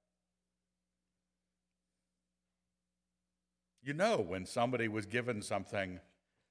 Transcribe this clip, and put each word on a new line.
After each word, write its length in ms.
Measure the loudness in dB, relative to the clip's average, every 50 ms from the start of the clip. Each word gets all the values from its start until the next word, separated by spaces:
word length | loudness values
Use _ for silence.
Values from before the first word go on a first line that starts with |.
| _ _ _ _ _ _ _ _ _ _ _ _ _ _ _ _ _ _ _ _ _ _ _ _ _ _ _ _ _ _ _ _ _ _ _ _ _ _ _ _ _ _ _ _ _ _ _ _ _ _ _ _ _ _ _ _ _ _ _ _ _ _ _ _ _ _ _ _ _ _ _ _ _ _ _ _
You 120 | -6 -4 0
know 240 | 2 4 4 4
when 280 | 2 2 0 -2 -4 -4
somebody 420 | -2 0 2 2 4 4 2 2
was 200 | 0 0 -2 -2
given 340 | 0 0 0 0 0 -2 -4
something 580 | -2 -2 -2 -2 -2 -2 -2 -2 -2 -2 -4 -10 -14 -18 _ _ _ _ _ _ _ _